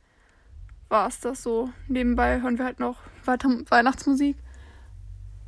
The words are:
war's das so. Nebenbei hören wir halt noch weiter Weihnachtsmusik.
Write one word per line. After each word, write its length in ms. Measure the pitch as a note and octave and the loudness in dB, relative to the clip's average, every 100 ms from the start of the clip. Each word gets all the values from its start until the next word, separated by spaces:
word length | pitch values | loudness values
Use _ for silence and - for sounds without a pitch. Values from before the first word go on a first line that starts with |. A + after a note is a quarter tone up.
| _ _ _ _ - - - - - | _ _ _ _ -20 -20 -18 -16 0
war's 320 | G#3+ G3+ - | 2 2 -2
das 220 | A#3+ C4 | -8 -6
so. 300 | B3 A3+ B3+ B3 - | -2 -2 -2 -8 -4
Nebenbei 520 | B3+ A#3+ A#3+ A#3+ B3+ | 0 2 2 2 2
hören 180 | B3 A#3+ | 0 -2
wir 60 | |
halt 160 | B3+ - | -4 -4
noch 180 | B3 B3 - - | -6 -6 -16 -8
weiter 240 | - B3+ C4+ A#3+ - | -2 2 2 0 4
Weihnachtsmusik. 640 | A#3+ A#3+ - - C4+ C#4+ C#4 - - - - - - - - - - | 6 6 2 2 2 2 -2 -10 -20 -20 -20 -20 -18 -16 -16 -16 -16